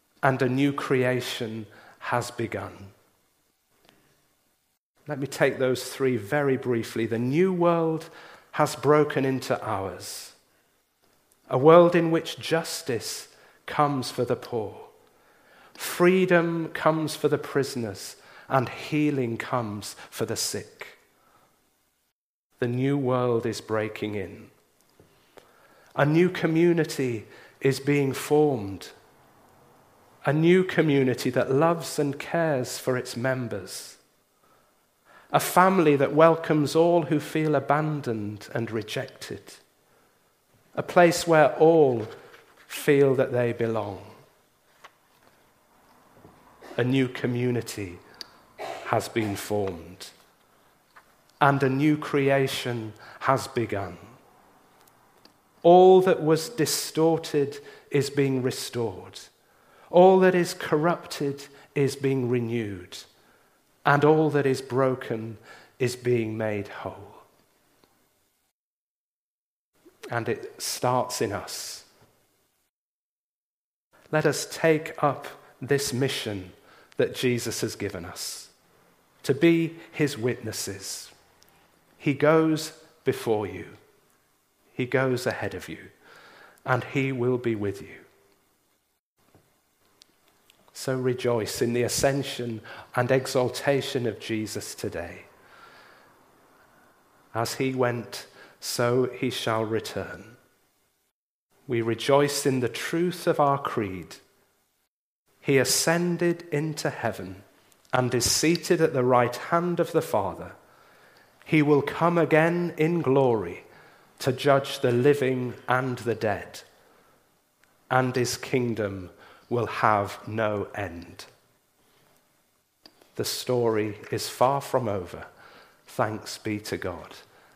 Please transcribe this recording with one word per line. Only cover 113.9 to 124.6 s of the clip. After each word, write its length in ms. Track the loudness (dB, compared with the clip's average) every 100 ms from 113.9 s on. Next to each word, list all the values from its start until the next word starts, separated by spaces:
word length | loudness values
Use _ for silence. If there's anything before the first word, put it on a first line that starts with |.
| _ _ -6
to 120 | -4
judge 480 | 0 2 2 2 -2
the 140 | 0
living 600 | 4 4 4 2 -2 -4 -6 -2
and 300 | -2 -2 -4
the 180 | -4 -2
dead, 460 | -2 -4 -8 -18 -20 _ _ _ _ _ _ _ _ _ _ _ -2
and 260 | 0 0 0
his 220 | -2 -4
kingdom 720 | -4 -2 -2 -2 -4 -6 -12 -18 -20 -20 -6
will 160 | -4 -2
have 600 | 0 2 2 0 -6 -8
no 440 | -2 -2 -2 -6 -8
end. 500 | -10 -10 -16 -18 -20 _ _ _ _ _ _ _ _ _ _ _ _ _ _ _ -20 _ _ -8
The 80 | -8
story 720 | -6 -2 0 2 0 -2 -6 -8
is 160 | -8 -6
far 320 | 0 2 2